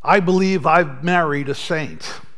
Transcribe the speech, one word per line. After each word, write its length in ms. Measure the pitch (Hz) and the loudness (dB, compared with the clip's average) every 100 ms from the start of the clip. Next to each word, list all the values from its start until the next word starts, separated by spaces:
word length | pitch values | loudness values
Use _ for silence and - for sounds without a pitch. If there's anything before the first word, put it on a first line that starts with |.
I 200 | - 196 | 4 2
believe 440 | 180 185 190 190 156 | 4 2 2 2 4
I've 380 | 160 165 131 | 4 2 -2
married 460 | 160 180 160 143 139 | 0 2 2 -2 -4
a 60 | 139 | -6
saint. 680 | - 160 135 80 - - - | -4 -4 -4 -10 -12 -12 -12